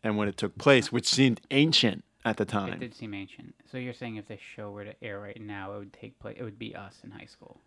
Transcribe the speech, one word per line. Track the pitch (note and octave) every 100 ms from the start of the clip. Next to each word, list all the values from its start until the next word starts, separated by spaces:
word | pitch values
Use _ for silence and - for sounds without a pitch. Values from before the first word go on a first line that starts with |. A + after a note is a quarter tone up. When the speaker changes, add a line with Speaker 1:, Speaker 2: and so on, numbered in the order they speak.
Speaker 1:
and | A2+ G#2
when | G#2
it | G2
took | G2+ -
place, | - C3+ -
which | A#2 -
seemed | B2+ C3+ A2+ _
ancient | C3+ D#3 D3+ A#2+ - - _
at | A#2 A2
the |
time. | G#2 G#2+ F#2+
Speaker 2:
It | F2
did | B2
seem | - A2+
ancient. | G2+ G2 - A2 - _
So | C3
you're | B2
saying | A#2 B2 A2
if | G#2
this | G#2
show | - - G#2
were | G2+
to | G2+ G#2+
air | A#2+ G2+
right | G2+ A2+
now, | G#2 G2+ F#2+
it | G#2
would | G2+
take | - A2 _
place, | A2+ A2+
it |
would | A#2 G#2+
be | A2+
us | - G2 -
in | -
high | - -
school. | - - -